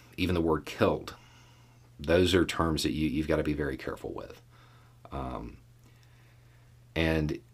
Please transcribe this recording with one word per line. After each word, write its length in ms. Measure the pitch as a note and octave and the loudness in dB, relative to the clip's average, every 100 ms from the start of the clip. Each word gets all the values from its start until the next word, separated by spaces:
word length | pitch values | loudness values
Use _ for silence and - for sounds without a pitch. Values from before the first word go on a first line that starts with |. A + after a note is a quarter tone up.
| - - | -16 -4
even 180 | F2+ | 0
the 60 | F2 | 2
word 240 | D#2+ D2+ | 2 0
killed, 500 | - - G2 D2+ - - - - - - - - - - | -2 0 2 2 -6 -16 -20 -20 -20 -20 -20 -20 -20 -8
those 360 | D2 F2 F2+ | 2 4 6
are 100 | F2+ | 4
terms 380 | D#2+ - E2 D2+ | 2 2 0 0
that 100 | D#2+ | -2
you, 160 | D2+ D#2 | 0 0
you've 200 | D2+ D2+ | 0 0
gotta 140 | D#2 | 0
be 100 | D2+ | 0
very 240 | D2 C#2+ C2 | -2 -4 -6
careful 360 | - - - | -8 -8 -10
with. 280 | - - - - - - - - - - | -10 -12 -18 -20 -20 -20 -20 -20 -20 -12
Um, 460 | C3+ C3 - A#1 - - - - - - - - - - - - - - | -8 -8 -10 -12 -16 -20 -20 -20 -20 -20 -20 -20 -20 -20 -20 -20 -20 -6
and 440 | D#2+ D#2+ D#2+ D2+ - - | 0 2 2 0 -4 -12